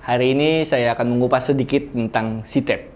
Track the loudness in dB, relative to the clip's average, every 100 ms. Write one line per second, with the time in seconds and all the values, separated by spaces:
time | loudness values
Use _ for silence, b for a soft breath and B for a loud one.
0 | -2 0 2 2 2 2 2 2 0 0
1 | 0 2 2 0 0 -2 0 -2 -2 -4
2 | -2 -2 -2 -6 -2 -2 0 -4 -4